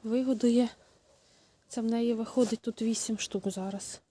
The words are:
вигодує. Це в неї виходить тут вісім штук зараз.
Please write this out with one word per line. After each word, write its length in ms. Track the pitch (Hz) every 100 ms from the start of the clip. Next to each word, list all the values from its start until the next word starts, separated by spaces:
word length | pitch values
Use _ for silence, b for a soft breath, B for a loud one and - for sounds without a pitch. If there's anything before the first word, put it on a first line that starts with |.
вигодує. 640 | 220 240 262 240 240 233 240 - b b b b b b b b b
Це 120 | -
в 40 | 226
неї 280 | 233 233
виходить 460 | 226 226 - 233 226
тут 220 | - -
вісім 380 | 226 220 - 214
штук 320 | - 196 196
зараз. 480 | 190 190 196 - - _